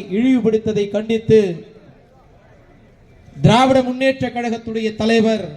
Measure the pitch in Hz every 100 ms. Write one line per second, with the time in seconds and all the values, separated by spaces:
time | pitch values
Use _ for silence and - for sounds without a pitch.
0 | 185 190 254 254 220 220 220 208 202 208
1 | 220 226 220 220 196 160 - - - -
2 | _ _ _ _ _ - _ _ _ _
3 | _ - - 139 160 226 262 262 254 254
4 | 269 269 254 233 240 226 226 220 220 220
5 | 220 226 220 220 170